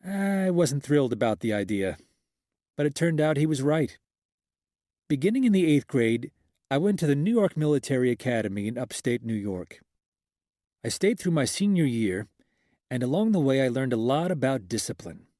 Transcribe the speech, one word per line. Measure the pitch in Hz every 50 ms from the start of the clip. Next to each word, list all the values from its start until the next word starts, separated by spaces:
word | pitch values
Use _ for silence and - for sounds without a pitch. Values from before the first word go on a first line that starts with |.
| -
I | 185 196 196 196 196 196 190 190 185
wasn't | 180 170 175 - 143 143
thrilled | - - 147 147 135 120 113
about | 104 120 113 107 -
the | - 113 107
idea, | 104 98 98 104 98 95 92 87 - - _ _ _ _ _ _ _ _ _ _ _ _ _ _
but | - 147
it | 151 143
turned | - 165 170 160 151
out | 151 156 156 143
he | 156
was | 156 156 131
right. | 131 147 151 160 143 - - - _ _ _ _ _ _ _ _ _ _ _ _ _ _ _ _ _ _ _ _ _ -
Beginning | 151 135 139 196 226 269 262
in | 233
the | 202 190 175
eighth | 160 147 143 -
grade, | - - 127 117 113 117 117 - - - _ _ _ _ _ _ _
I | 135
went | 143 175 208 202 -
to | 170
the | 147 139
New | 143 156 208
York | 240 226 202 175 -
Military | 156 151 151 147 139 - - 139 127 127 123
Academy | 120 - - 127 120 113 107 104 98 104 101 110
in | 120
upstate | 120 127 113 - - - 127 120 120 113
New | 113 110
York. | 107 101 104 95 90 85 - - - _ _ _ _ _ _ _ _ _ _ _ _ _ _ _ _ _ _ _ _ -
I | 117
stayed | - - - 202 233 -
through | - 185
my | 165 156 131
senior | 117 - - 196 202 196 175 160
year, | 131 117 113 110 98 92 98 107 - _ _ _ _ _ _ _ _ _ _ _ _
and | 127 123
along | 127 123 139 190 220 226
the | 208 180
way | 143 135 135 135
I | 135 127
learned | 117 131 135 127
a | 120 113
lot | 113 123 135 151 170 180
about | 180 143 123 131 135 123 98 90
discipline | 117 107 - - 98 - - 85 80 - - _ _ _